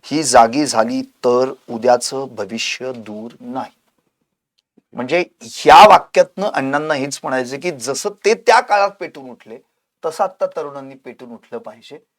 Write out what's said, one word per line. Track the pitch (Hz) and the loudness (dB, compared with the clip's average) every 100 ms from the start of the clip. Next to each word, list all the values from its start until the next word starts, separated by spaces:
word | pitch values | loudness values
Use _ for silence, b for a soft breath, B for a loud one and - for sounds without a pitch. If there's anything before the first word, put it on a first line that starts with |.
ही | - 147 | -6 -6
जागी | 143 127 113 123 147 | 2 4 4 2 -2
झाली | 113 113 131 | 0 -2 -2
तर | 131 _ 127 123 131 135 - | -8 _ 0 2 0 -4 -12
उद्याचं | 117 120 123 - 135 135 | -4 0 0 0 -8 -10
भविष्य | 113 98 110 - - 127 | -10 -10 -8 -8 -8 -10
दूर | 123 107 107 113 - | -12 -14 -16 -16 -18
नाही." | 123 131 - _ _ _ _ _ _ _ _ _ _ _ _ | -14 -12 -12 _ _ _ _ _ _ _ _ _ _ _ _
म्हणजे | 117 127 165 175 _ | -12 -4 -4 -4 _
ह्या | 117 - 147 160 208 | -20 -2 8 10 10
वाक्यातनं | 185 - - 180 - 202 | 8 4 0 2 0 -4
अण्णांना | - 135 143 156 | -4 -2 -4 -2
हेच | 147 139 139 | -4 -4 -8
म्हणायचं | 156 131 123 139 | -6 -4 -4 -6
की | 175 | -8
जसं | 143 117 135 208 202 | -8 -8 -6 -8 -4
ते | 196 | -2
त्या | 233 226 220 | 0 4 2
काळात | - 202 202 196 | 4 -2 -2 -4
पेटून | 165 147 131 | -16 -14 -20
उठले, | 117 117 117 _ _ _ _ 165 | -20 -20 -20 _ _ _ _ -12
तसं | 156 | -4
आता | 190 - 185 | -6 -4 -8
तरुणांनी | 175 147 139 135 | -6 -10 -12 -16
पेटून | 135 131 117 123 | -18 -20 -18 -20
उठलं | 113 _ 117 | -20 _ -16
पाहिजे. | 110 110 110 147 _ | -16 -20 -20 -20 _